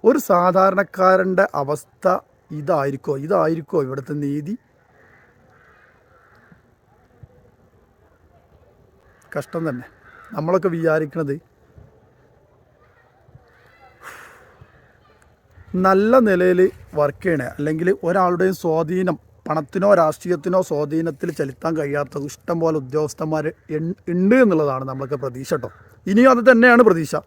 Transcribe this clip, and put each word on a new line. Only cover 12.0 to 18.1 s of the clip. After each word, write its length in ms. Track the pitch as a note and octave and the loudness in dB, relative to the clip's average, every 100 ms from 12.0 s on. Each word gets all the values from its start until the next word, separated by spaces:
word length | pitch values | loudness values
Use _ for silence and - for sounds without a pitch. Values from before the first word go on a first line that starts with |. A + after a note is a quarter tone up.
| _ _ _ _ _ _ _ _ _ _ _ _ _ - _ _ _ _ G5+ _ - - - - _ _ - _ _ _ _ _ _ _ _ - - F#3 F#3 | _ _ _ _ _ _ _ _ _ _ _ _ _ -20 _ _ _ _ -20 _ -20 -20 -20 -20 _ _ -20 _ _ _ _ _ _ _ _ -20 -8 0 2
നല്ല 300 | F#3+ G#3+ C4 A3 | 4 4 4 4
നിലയിൽ 320 | F#3 F3+ F3+ F#3 - - D3+ | 2 2 4 2 0 -10 -2
വർക്ക് 220 | D3 - F#3 | -2 -2 -4
ചെയ്യണേ, 240 | D#3 B2 - | -2 -4 -6
അല്ലെങ്കിൽ 320 | D3 D#3+ F3 G3 | -4 -2 -2 -2
ഒരാളുടെയും 500 | E3+ | 0